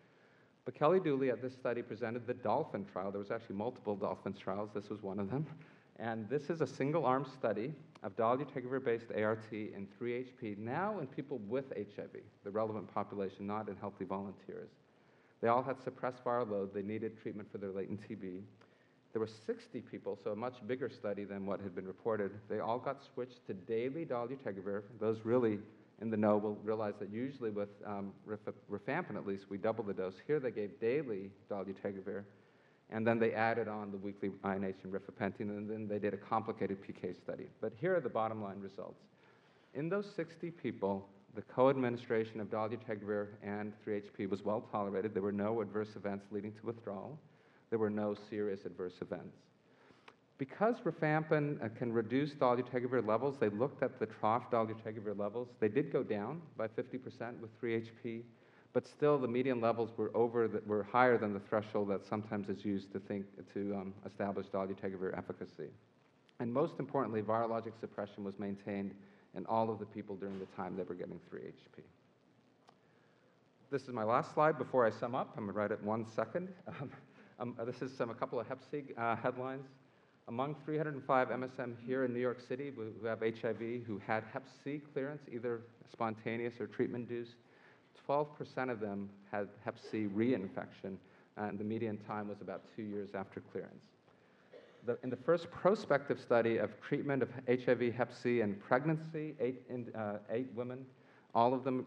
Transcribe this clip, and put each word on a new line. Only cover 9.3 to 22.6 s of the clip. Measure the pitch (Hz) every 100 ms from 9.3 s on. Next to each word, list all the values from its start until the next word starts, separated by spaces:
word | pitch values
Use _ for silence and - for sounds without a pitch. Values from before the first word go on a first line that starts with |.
| 110 113
T | 110 107 98
in | 98 -
three | 120
H | 123 127 -
P, | 107 101
now | 113 147 202 202
in | 131
people | - 135 131 101
with | 131 135 -
H | 101 -
I |
V, | - - - - 101
the |
relevant | 107 110 107 95
population, | 107 101 101 95 - 101
not | 107 107
in | 92
healthy | 101 - 92
volunteers. | 98 101 104 - 87 87 - _ _ _ _ _ -
They | 113
all | 120
had | 131 127
suppressed | 131 - 127 123
viral | 127 120 113
load. | 101 98
They | 101
needed | 98 110 110 110
treatment | 117 101 101
for | 107
their | 98
latent | 95 92 104 -
T | 101
B. | 95 92 110 - - _ _ _ _
There | 113
were | 107 - -
sixty | 233 - 123
people, | 98 98 98 -
so | 110
a | 104
much | 123 127 104
bigger | 127 123
study | - 104 101
than | 101 98 98
what | 92
had | 98
been | 90 95
reported. | 92 117 107 98 107 -
They |
all | 107